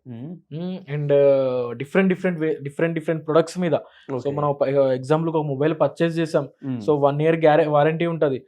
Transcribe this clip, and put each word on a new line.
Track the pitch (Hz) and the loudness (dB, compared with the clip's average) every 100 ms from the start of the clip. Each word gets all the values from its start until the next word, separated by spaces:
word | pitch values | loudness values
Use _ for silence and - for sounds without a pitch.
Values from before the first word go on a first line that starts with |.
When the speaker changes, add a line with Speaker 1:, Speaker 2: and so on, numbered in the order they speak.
| 127 | -16
Speaker 1:
మ్మ్. | 117 147 170 _ | -14 -14 -16 _
Speaker 2:
మ్మ్, | 147 180 185 185 | -10 -8 -10 -8
and, | 147 143 | -6 2
uh, | 143 139 139 131 127 120 | 4 4 4 2 -2 -4
డిఫరెంట్ | 120 139 185 190 | -8 -2 2 2
డిఫరెంట్ | 180 185 165 | 0 -2 -2
వే, | 160 147 | -4 -4
డిఫరెంట్ | 143 - 170 165 | -8 -4 -4 -2
డిఫరెంట్ | 156 160 156 | -4 -4 0
ప్రొడక్ట్స్ | 156 165 180 | 2 2 -2
మీద. | 175 135 - _ - | -2 -2 -4 _ -10
So, | 127 | -6
Speaker 1:
ఓకే. | 139 | -4
Speaker 2:
మనం | 143 147 | -2 -2
ఒక, | 143 135 | 0 0
uh, | 139 135 | 2 2
ఎగ్జాంపుల్‌కి | 127 131 156 165 156 | 0 0 0 2 -2
ఒక | 151 | -2
మొబైల్ | 131 156 156 | -2 -2 0
పర్చేస్ | 143 - 170 165 | 0 0 -2 0
చేసాం. | 160 160 139 _ | -2 -2 -4 _
Speaker 1:
మ్మ్. | 139 120 | -8 -4
Speaker 2:
So, | 104 147 | 0 2
వన్ | 139 147 | 2 2
ఇయర్ | 160 165 | 0 4
గ్యారె-, | 156 156 151 | 4 4 4
వారంటీ | 147 151 160 170 | 4 2 2 -2
ఉంటది. | 165 147 127 | 0 -2 -2